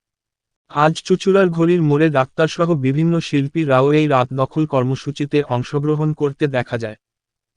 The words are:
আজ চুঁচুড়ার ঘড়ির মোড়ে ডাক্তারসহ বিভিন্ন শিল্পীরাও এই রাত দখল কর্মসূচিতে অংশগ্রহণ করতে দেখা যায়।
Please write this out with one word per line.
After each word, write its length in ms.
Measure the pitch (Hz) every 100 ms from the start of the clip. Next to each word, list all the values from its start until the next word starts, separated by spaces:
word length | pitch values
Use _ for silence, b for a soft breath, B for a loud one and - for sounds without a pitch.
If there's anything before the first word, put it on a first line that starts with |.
| _ _ _ _ _ _ _
আজ 260 | 147 156
চুঁচুড়ার 540 | 160 - 185 - 190 190
ঘড়ির 340 | 165 165 180
মোড়ে 260 | 156 143 160
ডাক্তারসহ 640 | 139 131 - 160 - 170
বিভিন্ন 460 | 165 131 139 165 170
শিল্পীরাও 720 | - 147 139 165 156 131 139
এই 140 | 151 151
রাত 200 | 135 123
দখল 340 | 131 131 - 156
কর্মসূচিতে 760 | 139 127 131 - 139 143 147
অংশগ্রহণ 680 | 143 123 123 143 147 151 156
করতে 340 | 151 147 139 151
দেখা 320 | 131 120 123
যায়। 180 | 110 107 _ _ _ _ _